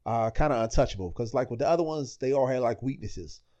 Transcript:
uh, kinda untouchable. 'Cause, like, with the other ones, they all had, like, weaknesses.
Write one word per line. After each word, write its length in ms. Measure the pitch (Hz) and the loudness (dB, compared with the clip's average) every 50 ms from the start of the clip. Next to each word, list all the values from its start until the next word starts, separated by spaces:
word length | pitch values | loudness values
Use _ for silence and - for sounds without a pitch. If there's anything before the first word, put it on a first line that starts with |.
| - | -6
uh, 240 | - 113 117 113 113 | -2 0 0 0 0
kinda 300 | - - 151 151 135 117 | 2 2 2 4 4 2
untouchable. 500 | 113 113 - 139 139 - - 98 92 87 | 0 2 4 4 4 2 0 -6 -8 -8
'Cause, 220 | - - 120 113 - | -6 -6 -6 -2 0
like, 160 | 131 127 - | -2 -2 -2
with 100 | 120 113 | -2 -2
the 80 | 143 - | 2 2
other 160 | 170 170 170 | 4 2 2
ones, 340 | 156 156 156 143 113 - - | 0 -2 -4 -6 -8 -8 -4
they 160 | 131 131 139 | -2 0 2
all 140 | 139 131 127 | 2 2 2
had, 120 | 131 127 | 2 2
like, 220 | 127 117 117 - | 0 0 0 0
weaknesses. 600 | 120 135 139 - 107 101 - 92 87 - - - _ _ _ _ | -4 -6 -6 -4 -6 -8 -8 -8 -10 -12 -14 -18 _ _ _ _